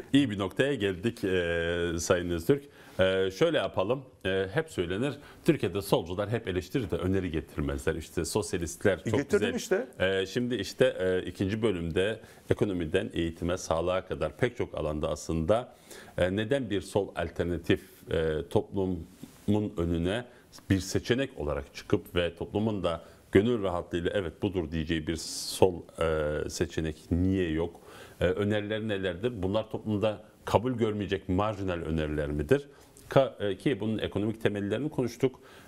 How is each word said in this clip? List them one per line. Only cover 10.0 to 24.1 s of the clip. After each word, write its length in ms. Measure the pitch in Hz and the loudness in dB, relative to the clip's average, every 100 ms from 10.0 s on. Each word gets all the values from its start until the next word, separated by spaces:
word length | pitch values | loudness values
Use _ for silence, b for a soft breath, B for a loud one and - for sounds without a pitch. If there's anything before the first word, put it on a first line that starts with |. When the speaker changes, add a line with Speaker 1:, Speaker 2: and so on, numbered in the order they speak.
| 92 95 | 2 2
Speaker 1:
E, 40 | 95 | 0
şimdi 300 | 123 123 123 | -2 -2 -2
işte, 300 | 95 - 127 - | -2 2 2 4
e, 260 | 92 92 92 | 0 0 -2
ikinci 320 | - 98 110 | -2 -2 2
bölümde 580 | 113 87 82 85 98 110 B B - | 0 0 0 0 0 -2 B B -2
ekonomiden 600 | - 107 90 82 92 110 | 2 2 0 0 0 0
eğitime, 440 | 80 85 82 85 87 | 0 -2 -2 -2 -2
sağlığa 480 | - 82 87 92 - | 0 0 2 0 -2
kadar 300 | 80 78 - | -4 -4 -2
pek 200 | 123 - | -2 -2
çok 180 | 92 - | -6 -4
alanda 340 | 76 76 76 | -4 -2 -2
aslında, 640 | 78 - 82 80 110 127 B B B B - | -4 -2 0 2 2 0 B B B B 0
e, 180 | 90 98 | 0 0
neden 340 | 110 139 113 | 0 0 0
bir 120 | 98 | -4
sol 260 | 92 107 95 - | 0 -2 -2 -4
alternatif, 680 | 85 - 87 87 - 95 - - - | -4 -2 -2 0 2 0 0 -16 -4
e, 380 | 82 80 78 82 | 0 0 0 0
toplumun 1200 | 107 - 101 92 87 80 - - - - 104 104 - | 0 0 -2 -2 -2 -8 -16 -20 -6 0 0 0 -2
önüne 480 | 85 85 87 113 123 B B - - | -2 0 0 -2 -6 B B -6 0
bir 100 | 98 | 0
seçenek 500 | 92 - - 120 135 - | 0 -2 0 0 -2 -4
olarak 360 | 73 71 - - | -4 -4 -6 -14
çıkıp 400 | - 104 - 90 | -2 -2 0 -2
ve 200 | 85 - | -2 -2
toplumun 480 | 85 104 110 104 | -4 -2 -2 0
da 180 | 87 82 B B - | -2 -2 B B 4
gönül 320 | 98 113 120 | 6 6 2
rahatlığıyla 480 | 95 87 80 87 87 | 0 -2 -2 -2 0